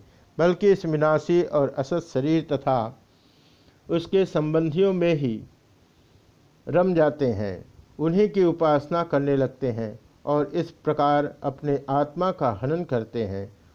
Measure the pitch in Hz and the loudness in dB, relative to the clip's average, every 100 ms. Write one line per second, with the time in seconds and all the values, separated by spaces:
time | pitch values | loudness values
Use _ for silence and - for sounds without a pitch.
0 | - _ _ - 170 175 202 190 165 151 | -14 _ _ 0 0 4 4 2 2 0
1 | 151 151 165 175 165 151 135 - 131 170 | 2 2 2 2 2 0 0 -2 -4 -4
2 | - 131 143 160 151 139 139 131 113 - | -4 -2 0 0 0 -2 0 0 -2 -8
3 | _ _ _ _ _ _ _ _ - 165 | _ _ _ _ _ _ _ _ -4 -4
4 | 165 190 180 160 151 160 165 160 196 185 | 0 0 0 0 0 0 0 2 2 2
5 | 170 151 131 110 - _ _ _ _ _ | 2 0 -2 -4 -10 _ _ _ _ _
6 | _ _ _ _ _ _ - 156 180 165 | _ _ _ _ _ _ -2 0 2 4
7 | 151 147 131 101 101 90 - - - - | 2 2 -2 -2 -4 -8 -14 -20 -18 -4
8 | 160 185 214 196 175 165 160 143 - 170 | 0 2 2 4 2 4 2 2 0 -4
9 | 165 143 143 139 127 - 127 113 110 117 | 0 0 2 2 0 -2 -4 -4 -6 -10
10 | _ _ 135 147 143 170 165 - 151 151 | _ _ -2 -2 0 -4 -6 -6 -4 0
11 | 147 147 147 - 139 135 147 139 - 139 | 2 2 0 -6 -8 -6 -2 -4 0 -2
12 | 143 170 185 180 131 98 131 165 165 120 | -2 -2 -4 -2 -2 -2 -4 -4 -4 -4
13 | 110 120 101 98 101 - _ | -4 -6 -6 -6 -10 -16 _